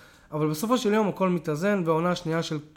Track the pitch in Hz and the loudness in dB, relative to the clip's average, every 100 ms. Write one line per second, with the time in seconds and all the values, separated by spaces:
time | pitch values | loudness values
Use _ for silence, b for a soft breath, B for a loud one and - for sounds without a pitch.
0 | b b b 151 151 156 220 247 208 214 | b b b -2 -2 0 0 2 2 2
1 | 202 - 190 180 156 147 196 202 165 160 | 2 0 0 0 -2 -2 0 0 2 2
2 | 175 175 160 165 156 156 151 | 2 -2 -2 -2 -2 -6 -8